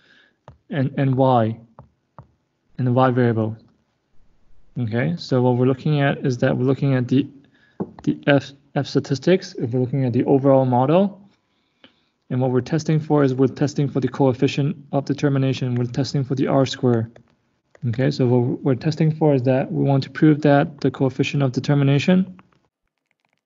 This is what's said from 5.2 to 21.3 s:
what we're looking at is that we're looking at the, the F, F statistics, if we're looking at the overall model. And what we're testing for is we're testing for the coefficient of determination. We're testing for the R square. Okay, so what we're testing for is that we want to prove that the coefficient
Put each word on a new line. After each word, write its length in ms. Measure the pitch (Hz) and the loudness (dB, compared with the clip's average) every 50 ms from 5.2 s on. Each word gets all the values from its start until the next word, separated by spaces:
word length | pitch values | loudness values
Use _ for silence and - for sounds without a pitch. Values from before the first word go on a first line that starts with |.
| - - 135 123 | -4 -2 0 2
what 140 | 123 127 123 | 2 2 2
we're 100 | 123 127 | 2 2
looking 340 | 131 131 127 - 156 151 143 | 0 0 0 -2 -2 0 0
at 240 | 139 143 - - - | 0 0 -2 -2 -2
is 120 | 139 123 123 | -4 -2 0
that 180 | 135 135 147 | 0 0 0
we're 80 | 123 123 | 0 0
looking 300 | 135 131 - 143 139 131 | 0 0 0 0 0 0
at 120 | 127 120 | 0 0
the, 200 | 117 127 139 - - - - _ _ _ _ _ _ _ - - - - - - | 0 0 0 0 -2 -8 -20 _ _ _ _ _ _ _ -12 -12 -12 -12 -8 -6
the 160 | 151 151 - - | -4 -4 -2 0
F, 240 | 147 143 139 - - - - _ _ - | 2 2 2 0 -4 -14 -20 _ _ -8
F 120 | 147 135 | -6 -4
statistics, 680 | - - 139 - - 143 131 - 170 185 185 - - - | -4 -4 -4 -2 -4 -6 -4 0 0 0 0 -2 -6 -10
if 180 | - 143 113 | -8 -6 -4
we're 80 | 123 127 | -2 -2
looking 240 | 127 120 139 139 131 | -2 -2 -2 -2 -2
at 80 | 127 | -2
the 140 | 123 127 - | 0 0 0
overall 400 | - 143 135 135 139 135 135 131 | 2 2 2 4 4 4 4 2
model. 560 | 127 123 123 131 143 160 185 202 196 - - - _ _ _ _ _ _ _ _ _ _ _ _ - _ _ _ _ _ _ _ - | 2 0 0 2 2 2 2 2 0 -4 -10 -20 _ _ _ _ _ _ _ _ _ _ _ _ -20 _ _ _ _ _ _ _ -6
And 120 | 131 127 | -4 -2
what 100 | 131 127 | 0 0
we're 80 | 127 127 | 0 0
testing 400 | 123 - 165 156 156 165 160 147 | -2 -2 -4 -4 -2 0 -2 -2
for 240 | 156 - 151 147 143 | 0 0 2 2 2
is 100 | 131 127 | 2 2
we're 140 | 131 135 | 2 0
testing 400 | 120 - - 151 139 - 156 143 | 0 0 0 -4 -2 -2 -2 -4
for 140 | 120 - 139 | -2 -2 -2
the 80 | 127 123 | -4 -2
coefficient 680 | - - 139 131 120 - 143 123 - 151 139 151 - - - - | 0 2 2 2 2 2 0 -2 0 0 -2 -2 -4 -8 -8 -6
of 140 | - 139 139 | -4 -4 -2
determination. 680 | - 139 - 151 143 139 135 135 131 131 - 135 127 123 | -4 -4 -2 0 0 0 0 0 0 -2 -2 -4 -4 -2
We're 100 | 120 123 | -2 -4
testing 380 | 120 123 143 131 - - 143 131 | -4 -4 -4 -4 -2 -2 -4 -2
for 120 | - 135 | -2 -2
the 120 | 123 - | -2 -2
R 180 | - 147 139 131 | 0 2 2 2
square. 440 | 127 - - - 123 120 113 117 - - - _ _ _ _ _ _ _ _ _ _ _ - - | 0 -2 -2 0 2 2 0 -2 -4 -10 -18 _ _ _ _ _ _ _ _ _ _ _ -8 -6
Okay, 220 | 120 107 127 131 147 | -4 -2 0 -2 0
so 160 | 143 - 131 | 0 0 2
what 380 | 120 127 123 120 135 - - - | 2 2 2 2 0 -2 -2 -2
we're 120 | 143 127 | -2 -2
testing 360 | - - 156 151 - 160 156 156 | 0 -2 -2 0 0 0 0 0
for 200 | - 160 151 143 | 2 2 2 2
is 80 | 131 120 | 2 2
that 280 | 131 127 135 - - | 0 0 0 -2 -2
we 120 | 170 143 139 | -2 -2 0
want 200 | 139 139 135 131 | 0 0 0 -2
to 60 | - | -4
prove 320 | - - 160 156 147 139 | -2 2 4 4 4 4
that 400 | 151 147 139 143 151 - - - | 4 4 4 4 2 0 -4 -4
the 80 | - 135 | -4 -4
coefficient 540 | - - 139 127 - - 135 - | -2 -2 -2 -2 -2 -2 -4 -2